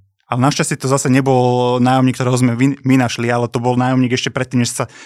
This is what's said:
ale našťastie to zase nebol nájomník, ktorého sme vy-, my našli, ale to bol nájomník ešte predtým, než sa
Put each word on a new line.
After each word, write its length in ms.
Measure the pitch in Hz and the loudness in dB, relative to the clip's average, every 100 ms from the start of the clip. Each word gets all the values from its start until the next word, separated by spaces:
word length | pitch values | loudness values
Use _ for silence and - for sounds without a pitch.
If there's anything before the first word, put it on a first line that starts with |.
| _ _ _ | _ _ _
ale 120 | 123 | 0
našťastie 320 | 135 147 165 - | 0 0 -4 -4
to 160 | 131 | -2
zase 160 | 135 143 | 0 2
nebol 720 | 131 135 127 123 123 123 123 | 2 2 2 2 0 0 2
nájomník, 400 | 123 131 131 120 | 2 2 2 0
ktorého 160 | 123 123 | -2 0
sme 240 | 127 117 | 0 0
vy-, 240 | 135 135 | -2 0
my 160 | 127 131 | 0 2
našli, 320 | 120 - 120 | 0 -2 -2
ale 160 | 120 117 | -2 -2
to 160 | 127 | -2
bol 160 | 120 123 | -2 0
nájomník 320 | 127 131 127 | 0 0 0
ešte 160 | 123 - | -2 -4
predtým, 400 | - 127 123 117 | -4 -2 -2 -2
než 80 | - | -4
sa 160 | 120 - | -8 -10